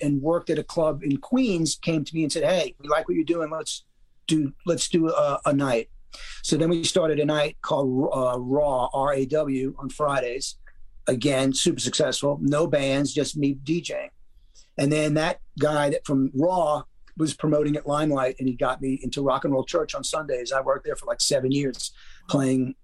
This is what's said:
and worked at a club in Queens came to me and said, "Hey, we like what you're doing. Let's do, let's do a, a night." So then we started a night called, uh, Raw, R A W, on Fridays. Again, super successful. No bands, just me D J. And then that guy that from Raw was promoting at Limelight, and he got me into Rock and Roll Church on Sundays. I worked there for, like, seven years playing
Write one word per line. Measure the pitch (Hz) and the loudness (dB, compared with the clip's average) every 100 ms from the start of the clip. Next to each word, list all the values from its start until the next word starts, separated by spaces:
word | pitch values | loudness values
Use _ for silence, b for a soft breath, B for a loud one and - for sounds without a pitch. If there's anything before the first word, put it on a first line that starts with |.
and | 147 143 | 0 2
worked | 147 170 - | 2 0 0
at | 151 | -2
a | |
club | - 170 156 143 | -2 0 0 0
in | 143 143 | -2 -2
Queens | - 254 247 170 151 - | 0 2 2 2 0 -2
came | - 160 | -2 -2
to | - | -2
me | 160 | -2
and | 147 | -2
said, | 165 | 2
"Hey, | 147 180 131 - | 2 2 0 -6
we | 143 | 0
like | 151 165 | 0 2
what | |
you're | 170 | 0
doing. | 156 170 156 | 2 0 -2
Let's | 160 156 - - _ - - - | -6 -8 -10 -14 _ -20 -14 0
do, | 156 139 - 170 | 0 0 -2 -2
let's | 165 - | -2 2
do | 170 160 | 2 2
a, | 165 147 139 156 | 2 2 2 2
a | |
night." | 139 135 117 - - - B B B | 2 2 0 -2 -14 -20 B B B
So | - 151 | -2 2
then | 165 | 2
we | 170 | 2
started | 165 190 160 147 | 2 2 2 2
a | |
night | 147 151 151 - | 2 2 0 -2
called, | - 147 135 127 151 | -2 0 2 0 0
uh, | 135 127 123 | 0 0 0
Raw, | 123 139 147 127 127 | 0 2 2 0 0
R | 139 139 | 0 0
A | 135 131 | 0 2
W, | 156 143 131 135 - | 0 0 0 -2 -4
on | 135 | -8
Fridays. | - 147 139 123 131 - - b b - - - | -2 0 2 -2 -4 -8 -10 b b -18 -6 -2
Again, | 127 143 131 135 | 0 2 2 2
super | 135 175 131 | 2 0 0
successful. | 123 - 135 127 143 143 | -2 0 0 0 -2 0
No | 139 147 165 | 0 2 2
bands, | 143 135 139 139 | 2 2 0 0
just | 151 135 151 | -2 -2 0
me | 139 | -2
D | 135 135 170 | -2 -2 -4
J. | - 131 135 - - - b b b - | -2 -8 -10 -16 -20 -20 b b b -2
And | 143 | 0
then | 151 151 | 2 2
that | 151 165 - - - | 2 0 -4 -10 -2
guy | 147 151 143 | 0 2 0
that | 156 - | 0 0
from | 135 135 | 0 0
Raw | 131 170 185 151 147 - - - - | 2 2 2 2 0 -4 -18 -14 -2
was | 156 | -2
promoting | - 156 151 147 147 | 0 2 2 2 0
at | 147 | 0
Limelight, | 147 156 135 131 135 | 0 2 2 0 0
and | 131 | -4
he | |
got | 120 131 131 | 0 -2 0
me | 135 135 | -2 -2
into | 123 143 | -4 -2
Rock | 139 135 | 0 0
and | 147 | 0
Roll | 131 | 0
Church | 127 170 151 | 0 0 -2
on | - | -4
Sundays. | - 160 143 123 120 | -4 -4 -4 -6 -2
I | 135 | -2
worked | 135 139 151 | 0 -2 -4
there | 135 | -6
for, | - | -6
like, | 120 | -2
seven | - 139 131 | 0 2 2
years | 143 139 117 - B B B - | 0 0 -4 -10 B B B -2
playing | 143 131 131 123 - | 0 2 2 0 -6